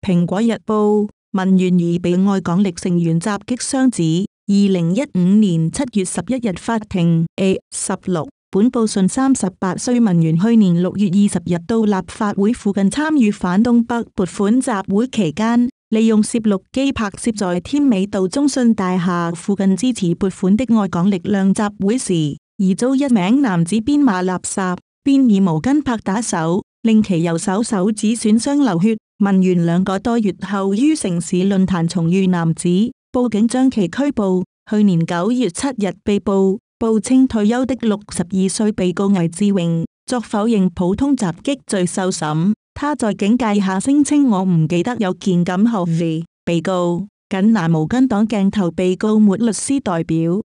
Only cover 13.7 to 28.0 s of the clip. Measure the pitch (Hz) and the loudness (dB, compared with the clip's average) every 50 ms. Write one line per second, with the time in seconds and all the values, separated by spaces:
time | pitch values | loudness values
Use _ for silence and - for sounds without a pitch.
13.7 | 240 240 233 - 240 233 214 - _ - 196 170 - - 202 196 226 254 262 - | 4 2 2 0 -2 -4 -4 -6 _ -4 -4 -4 -2 -2 0 0 2 0 0 0
14.7 | 233 196 190 - 190 202 233 262 - - 202 156 151 - 214 226 233 240 240 247 | -4 -4 -4 -2 -2 -2 -2 -2 -2 -2 -2 -2 -2 -2 -2 0 2 2 0 0
15.7 | - _ _ _ 220 220 226 220 220 214 214 - - 240 220 220 202 190 _ _ | -4 _ _ _ 0 2 2 4 4 2 2 0 -2 -2 0 0 -2 -2 _ _
16.7 | - 254 269 277 269 - 226 196 - - - 240 220 208 208 180 175 180 175 - | -4 -2 -2 -2 -2 -4 -6 -6 -8 -6 -4 -4 -4 -2 -4 -2 -4 -4 -4 -4
17.7 | - 294 285 277 240 190 190 202 - 202 190 185 - 269 285 285 - 269 247 233 | -2 0 2 2 2 2 0 -2 -2 -2 -2 -2 0 0 0 0 0 2 2 2
18.7 | 226 - 190 180 185 185 170 185 180 175 170 170 170 170 - - 196 190 196 196 | 2 2 0 0 0 0 0 0 -2 -2 -2 -4 -6 -6 -4 -4 -2 0 2 0
19.7 | 190 185 - 254 247 - - 170 170 - - 190 185 - - 185 196 220 262 226 | 0 0 0 -2 -2 -2 -2 -2 -2 0 -2 -4 -4 -2 0 0 2 2 2 0
20.7 | 226 220 202 196 - 175 170 208 208 180 170 180 208 196 190 196 196 - 214 208 | 0 0 0 -2 -2 0 0 0 0 -2 -2 -2 -2 0 2 0 0 0 -2 -4
21.7 | 208 - 196 196 226 262 - - 185 165 156 147 139 - _ _ _ _ 202 185 | -4 -2 -2 -2 0 -2 -2 -2 -2 0 0 -2 -4 -8 _ _ _ _ 0 0
22.7 | 190 - 240 254 269 262 285 277 240 214 175 185 233 285 285 233 185 170 165 170 | 0 0 0 0 0 0 2 2 2 2 2 2 2 2 2 2 0 0 0 0
23.7 | 208 226 220 285 294 294 294 254 190 180 180 190 185 180 - - - - 190 185 | 0 -2 0 0 2 2 2 2 2 0 -2 -2 -4 -4 -6 -6 -6 -4 -4 -4
24.7 | 180 - _ _ _ _ _ 285 277 277 269 247 208 190 196 185 160 156 151 247 | -4 -6 _ _ _ _ _ 2 2 4 4 4 4 4 2 2 0 0 0 0
25.7 | 277 302 285 - 240 214 - - 190 220 233 - - 175 160 165 170 202 - _ | 0 0 0 -2 -4 -4 -4 -4 -4 -2 -2 -4 -4 -2 -2 0 -2 -2 -4 _
26.7 | _ _ _ 226 226 220 214 - 196 160 170 175 165 165 - - 185 202 240 - | _ _ _ 2 4 4 4 2 0 0 0 0 -2 -2 -2 -2 -2 -2 -2 -2
27.7 | - 190 180 214 226 208 | -2 -2 0 -2 -2 -2